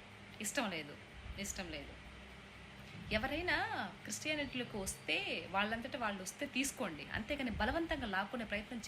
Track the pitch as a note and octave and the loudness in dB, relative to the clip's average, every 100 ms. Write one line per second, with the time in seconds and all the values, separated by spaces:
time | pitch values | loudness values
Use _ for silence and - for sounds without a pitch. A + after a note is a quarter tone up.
0 | - - - - G#3+ - A3 E3+ D3 D3 | -12 -14 -12 -4 0 2 2 2 -4 -8
1 | - - - - G3+ - F3+ D3+ C#3+ - | -10 -10 -6 -2 -2 -2 -2 -4 -6 -10
2 | - - - - - - - - - - | -12 -12 -12 -14 -14 -14 -14 -12 -12 -8
3 | - G#3+ B3+ D4 F4+ D#4 G#4+ F4+ G3+ - | 2 2 4 2 4 4 4 2 -2 -4
4 | - - D4+ D4+ C#4 B3+ A#3+ G#3+ G3 - | -6 -2 2 2 2 0 -2 0 -2 -2
5 | - D#4+ G4 A3+ E3 F3 G#3 A3+ B3+ C#4 | 2 2 4 0 2 4 4 2 -2 0
6 | A3 G3 F#3 - C#4+ B3+ C#4 - G#3 D3+ | 0 0 -4 -4 0 2 2 2 -2 -2
7 | C#3 - A3 G3 B3 G#3 A3 D4+ E4 D#4 | -4 -2 0 0 2 4 4 6 4 2
8 | A#3+ F#3+ G#3 B3 A3 G#3 G#3 B3 | 2 2 2 0 0 -2 -2 -4